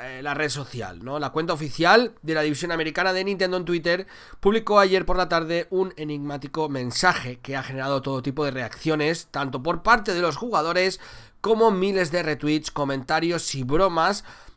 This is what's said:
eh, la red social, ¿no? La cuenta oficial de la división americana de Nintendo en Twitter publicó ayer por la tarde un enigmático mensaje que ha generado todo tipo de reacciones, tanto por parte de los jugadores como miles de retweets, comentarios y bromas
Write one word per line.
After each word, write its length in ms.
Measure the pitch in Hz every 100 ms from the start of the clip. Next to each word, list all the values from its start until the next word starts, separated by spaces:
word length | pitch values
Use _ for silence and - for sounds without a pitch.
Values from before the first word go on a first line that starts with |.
eh, 200 | 127 127
la 120 | 143
red 160 | 143 151
social, 540 | 131 131 123 95 87
¿no? 140 | 117 147
La 120 | 139
cuenta 220 | 156 170
oficial 600 | 160 151 - 165 220 247 -
de 120 | 151
la 80 | 156
división 300 | 151 139 170
americana 400 | 165 160 156 185
de 120 | 185
Nintendo 320 | 190 190 185 185
en 80 |
Twitter 420 | 170 175 170 180 190 - - -
publicó 400 | 196 220 202 208
ayer 260 | 196 185 170
por 100 | 180
la 120 | 175
tarde 400 | 170 160 170 165
un 240 | 185 185 175
enigmático 720 | 151 147 143 143 165 - 156
mensaje 680 | 135 123 - 180 - 127 127
que 180 | - 135
ha 60 |
generado 400 | 131 135 135 139
todo 180 | 139 135
tipo 240 | 135 139
de 60 | 143
reacciones, 760 | 131 113 - 156 151 147 165 -
tanto 320 | 139 139 127
por 200 | 143 170
parte 300 | 214 240 214
de 80 | 175
los 160 | 175 143
jugadores 640 | 240 190 160 175 185 185 - - - -
como 300 | 202 220 226
miles 400 | 190 190 190 170
de 140 | 175
retweets, 480 | 160 139 147 151 151
comentarios 840 | - 139 135 131 160 165 170 -
y 80 | 139
bromas 600 | 127 156 190 170 170 202 - - -